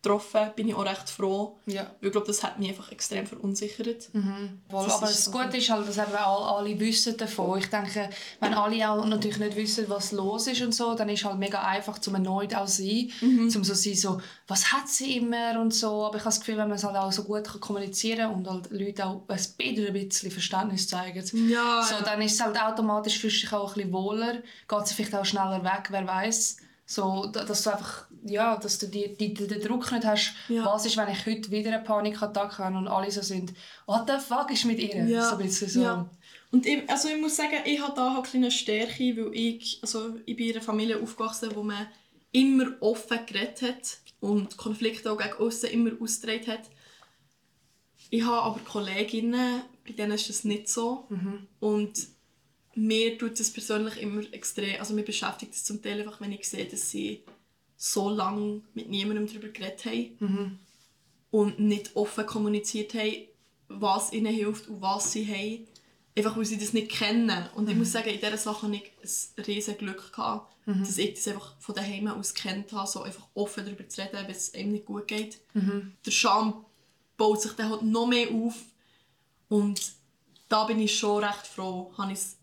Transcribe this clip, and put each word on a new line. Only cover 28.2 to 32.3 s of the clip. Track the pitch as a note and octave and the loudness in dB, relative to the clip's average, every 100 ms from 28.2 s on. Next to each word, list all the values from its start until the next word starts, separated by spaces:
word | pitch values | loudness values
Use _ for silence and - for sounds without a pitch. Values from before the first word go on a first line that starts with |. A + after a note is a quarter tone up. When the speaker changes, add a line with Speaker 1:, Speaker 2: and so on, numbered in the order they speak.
| G#3 | -4
Speaker 2:
ja, | G#3 A3+ G#3 | 2 4 2
dass | G#3 - | 0 -2
du | G3+ | -2
die, | G3+ G3+ G3+ | -2 -4 -2
die, | G#3+ | -2
den | G#3 G3 G#3 | 0 -2 -2
Druck | G#3+ B3 - | 0 0 0
nicht | A#3+ | 2
hast, | A3 G#3+ - - - | 4 4 2 -2 -2
Speaker 1:
Ja. | A#3 A3 | 2 4
Speaker 2:
was | G#3 G#3+ | 4 2
ist, | G#3 | 2
wenn | G3+ | 2
ich | G3 - | 0 0
heute | A3 - | -2 0
wieder | G#3+ G#3+ | 0 0
eine | A3+ | -2
Panikattacke | A3 G#3+ G#3 G#3 G#3 | 2 2 2 0 -2